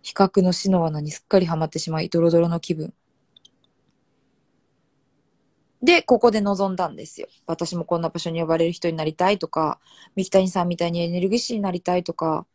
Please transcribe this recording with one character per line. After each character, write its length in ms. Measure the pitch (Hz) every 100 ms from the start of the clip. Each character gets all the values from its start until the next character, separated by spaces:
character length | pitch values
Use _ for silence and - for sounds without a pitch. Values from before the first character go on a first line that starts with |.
比 100 | -
較 280 | - 190 -
の 100 | 180
死 200 | 175 196
の 100 | 185
罠 180 | 165 151
に 120 | 151
す 100 | -
っ 40 | _
か 100 | 196
り 80 | 175
は 100 | 160
ま 120 | 160
っ 20 |
て 80 | 160
し 140 | 170
ま 100 | 156
い、 80 | 160
ド 120 | 170
ロ 100 | 170
ド 100 | 170
ロ 80 | 170
の 100 | 170
気 140 | -
分。 200 | 160 156 _ _ _ _ _ _ _ _ _ _ _ _ _ _ _ _ _ _ _ _ _ _ _ _ _ _ _ _ _
で、 180 | 254 339
こ 180 | - 247
こ 120 | 240
で 100 | 214
望 320 | 202 190 196
ん 20 | 185
だ 120 | 170
ん 80 | 123
で 100 | -
す 160 | -
よ。 60 | - _ -
私 300 | 165 170 175
も 100 | -
こ 140 | 170
ん 20 |
な 80 | 165
場 100 | 170
所 120 | 170
に 80 | 165
呼 60 | 160
ば 100 | 165
れ 80 | 170
る 60 |
人 180 | 170 175
に 60 | 160
な 80 |
り 100 | 156
た 160 | 156 180
い 60 | 208
と 100 | -
か、 320 | - 156 - _ - - -
三 100 | 185
木 40 |
谷 180 | 190 190
さ 140 | 185
ん 40 | 175
み 100 | 175
た 100 | 170
い 40 |
に 100 | 170
エ 80 | 170
ネ 100 | 175
ル 100 | 185
ギ 60 | 233
ッ 40 |
シ 140 | -
ュ 20 | 226
に 60 |
な 100 | 196
り 100 | 180
た 160 | - 180
い 60 |
と 100 | 175
か 320 | - 165 156 -